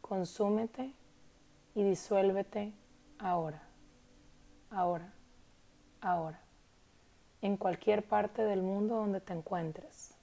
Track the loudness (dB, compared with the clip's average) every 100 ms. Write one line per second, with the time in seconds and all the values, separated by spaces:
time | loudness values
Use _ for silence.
0 | -4 -2 -2 0 2 2 -2 -6 -10 -10
1 | -20 -20 -20 -20 -20 -20 -10 0 2 2
2 | 2 4 4 4 -2 -4 -6 -10 -20 -20
3 | -20 -8 -2 0 -2 -8 -16 -20 -20 -20
4 | -20 -20 -20 -20 -20 -20 -10 0 0 0
5 | -4 -20 -20 -20 -20 -20 -20 -20 -20 -8
6 | -2 0 -2 -8 -18 -20 -20 -20 -20 -20
7 | -20 -20 -20 -6 -2 0 0 0 2 2
8 | 4 2 2 0 2 2 2 0 0 0
9 | 0 -2 -4 -8 -4 -2 -2 -6 -12 -18
10 | -18 -20